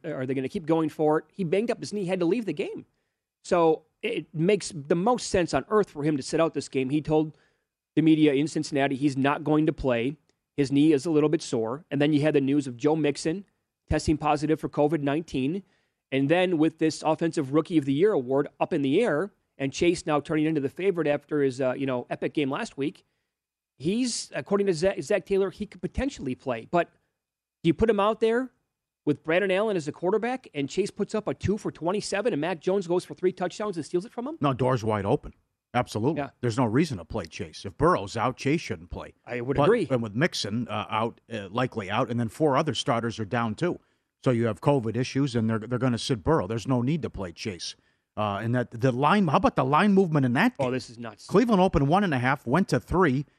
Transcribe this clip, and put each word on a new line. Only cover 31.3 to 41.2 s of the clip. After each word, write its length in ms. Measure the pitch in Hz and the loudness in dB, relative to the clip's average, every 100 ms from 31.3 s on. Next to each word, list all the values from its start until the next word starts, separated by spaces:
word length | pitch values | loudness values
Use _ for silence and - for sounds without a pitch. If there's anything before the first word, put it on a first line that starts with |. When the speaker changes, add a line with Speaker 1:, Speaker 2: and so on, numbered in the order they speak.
Speaker 1:
two 240 | 135 - 208 | -4 -2 -2
for 140 | 190 | -4
twenty-seven, 600 | - 160 202 - 196 226 | -6 -4 -2 -2 -2 -2
and 80 | 151 | 0
Mac 200 | 160 180 | -2 -2
Jones 260 | - 196 170 | -2 -2 0
goes 180 | 180 | -2
for 100 | - | -2
three 180 | 147 180 | -2 -2
touchdowns 440 | - 180 - 214 170 | -2 -6 -4 -6 -6
and 80 | |
steals 200 | 139 180 | -4 -4
it 80 | 220 | -4
from 160 | - 247 | -10 -10
him? 100 | 320 | -2
Speaker 2:
No, 120 | 147 | -2
door's 320 | 120 127 127 | 2 2 0
wide 220 | 101 107 98 | 0 -2 0
open. 260 | 139 - - _ _ _ | 0 -2 -20 _ _ _
Absolutely. 480 | 120 123 107 117 156 | -4 -2 -2 -2 -2
Speaker 1:
Yeah. 80 | 139 - | -6 -4
Speaker 2:
There's 160 | 123 110 | -4 0
no 80 | 123 | 2
reason 320 | 117 170 107 | 2 0 -2
to 60 | |
play 200 | - 113 85 | -8 -8 -8
Chase. 380 | - 85 - 101 | -10 -12 -12 -12
If 100 | - | 0
Burrow's 400 | 151 156 98 113 | 2 2 -2 -2
out, 200 | 113 123 | -2 -2
Chase 240 | 135 160 | -2 -2
shouldn't 300 | - 92 85 | -4 -10 -10
play. 240 | - 76 - - | -14 -14 -18 -12
Speaker 1:
I 140 | 123 | -8
would 160 | 120 135 | -4 2
Speaker 2:
But, 80 | |
Speaker 1:
agree. 240 | 147 240 156 | 4 4 2
Speaker 2:
and 100 | 131 | -2
with 120 | 113 | -2
Mixon, 540 | 101 175 - 107 110 117 | 0 -2 -2 -4 -4 -4
uh, 180 | 107 95 | -6 -4
out, 320 | 110 117 - | -2 -2 -6